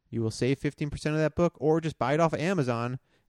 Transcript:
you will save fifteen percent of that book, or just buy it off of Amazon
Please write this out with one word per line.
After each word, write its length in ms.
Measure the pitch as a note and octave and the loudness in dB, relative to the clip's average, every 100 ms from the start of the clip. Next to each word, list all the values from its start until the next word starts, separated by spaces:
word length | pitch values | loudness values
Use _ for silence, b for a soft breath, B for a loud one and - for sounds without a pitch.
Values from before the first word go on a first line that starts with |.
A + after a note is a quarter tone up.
| - | -8
you 120 | A#2 | -4
will 80 | A2 | -4
save 280 | - B2 C#3 | 0 0 0
fifteen 280 | D3 - D3 | -2 -4 -6
percent 240 | - D#3 D#3 | -4 -2 0
of 40 | |
that 140 | D3+ | 0
book, 200 | - E3+ - | 2 0 2
or 220 | D3 D#3+ | 2 2
just 180 | D#3+ - | 0 -2
buy 160 | A#2+ | 0
it 60 | D3+ | 2
off 120 | E3 | 2
of 60 | - | 2
Amazon 580 | D#3+ F#3+ B2 A#2 A#2+ B2+ _ _ | -2 0 0 0 -2 -6 _ _